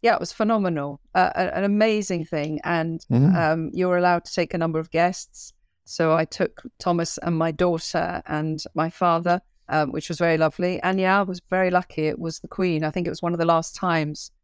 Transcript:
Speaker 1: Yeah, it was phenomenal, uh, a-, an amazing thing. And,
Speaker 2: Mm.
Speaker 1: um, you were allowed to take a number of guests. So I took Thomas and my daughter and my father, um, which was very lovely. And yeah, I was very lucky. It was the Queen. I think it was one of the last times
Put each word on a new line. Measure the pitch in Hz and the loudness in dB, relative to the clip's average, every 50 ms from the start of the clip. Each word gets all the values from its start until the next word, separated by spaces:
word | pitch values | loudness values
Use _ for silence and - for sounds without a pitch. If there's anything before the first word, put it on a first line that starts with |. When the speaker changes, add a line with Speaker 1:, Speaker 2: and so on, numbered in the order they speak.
| - | 4
Speaker 1:
Yeah, | 226 214 | 4 2
it | - | 2
was | - 170 - | 0 -6 -4
phenomenal, | - 214 214 226 214 196 185 170 151 143 143 139 - _ _ _ | -2 0 0 2 2 0 0 -2 -2 -4 -6 -8 -12 _ _ _
uh, | 180 185 - - | 2 2 2 2
a-, | - 185 - - | 0 -2 -2 -2
an | 170 196 | -2 0
amazing | 202 202 208 220 226 214 214 202 - 185 170 156 | 0 2 2 2 2 2 0 -2 -2 -4 -4 -4
thing. | - - 156 147 156 156 151 - | -4 -4 -4 -4 -4 -6 -6 -4
And, | - 170 170 160 165 165 165 - _ | -2 -2 -2 -2 -2 -4 -8 -4 _
Speaker 2:
Mm. | 127 120 135 156 190 | 2 4 6 6 4
Speaker 1:
um, | 175 170 156 160 165 160 156 - | 4 4 2 2 0 -2 -4 -2
you | 170 185 180 | 0 0 2
were | 180 175 | 2 2
allowed | 175 180 175 170 170 | 4 4 2 2 0
to | - - | -4 -2
take | - 175 - - | -2 -2 -2 0
a | 175 | -2
number | 165 165 160 156 | -2 0 -2 -2
of | 160 - | -4 -2
guests. | - 165 170 180 190 - - _ _ - - - _ _ _ _ _ _ _ | 0 2 2 2 0 -2 -12 _ _ -20 -20 -20 _ _ _ _ _ _ _
So | - - - 165 160 156 | -16 -4 0 2 4 4
I | 165 160 | 2 2
took | 156 - - 185 156 - - - - _ _ | -2 -2 -2 -2 -2 -2 -8 -18 -18 _ _
Thomas | - 185 175 170 170 160 - - | -2 0 0 0 0 -2 -6 -6
and | - 170 170 | -2 -2 0
my | 160 160 165 | 0 0 -2
daughter | 160 156 180 180 170 160 - - - 170 170 175 175 - - | 0 2 2 2 2 0 -4 -4 -2 -2 -2 -2 -4 -8 -8
and | - - 151 156 160 156 156 - - _ | -6 -4 -4 -2 -2 -4 -6 -8 -8 _
my | 160 160 165 | -2 -2 -2
father, | - - 190 175 170 165 170 175 175 185 _ _ _ _ _ - | -2 0 2 2 2 2 2 2 0 0 _ _ _ _ _ -4
um, | - 156 151 143 | 0 0 0 0
which | - - - - | -2 -6 -6 -6
was | 170 147 | -4 0
very | 175 170 160 160 | 2 2 4 4
lovely. | 160 156 - - 180 180 185 - - | 2 0 0 0 -2 -2 -2 -2 -2
And | 180 190 190 | 0 0 2
yeah, | 185 185 190 202 | 2 4 4 2
I | 202 | 2
was | 185 185 175 _ _ | 0 -4 -10 _ _
very | - 185 185 180 | 0 0 2 4
lucky. | 180 180 180 _ - - 156 | 2 2 0 _ -6 -2 -2
It | 156 - - | -2 -2 -2
was | 165 165 156 - | -6 -8 -8 -8
the | _ - | _ -14
Queen. | - - 185 180 170 156 156 | -6 -2 0 0 0 0 0
I | 156 | -2
think | 151 185 175 170 | -2 -2 -4 -4
it | |
was | - - - | -4 -4 -4
one | 170 175 | -4 0
of | 165 | 0
the | 170 | 2
last | 165 170 165 165 - - | 2 2 2 2 -2 -8
times | - - 180 170 165 156 151 151 - - - _ _ | -6 -2 0 0 0 0 -2 -6 -8 -12 -16 _ _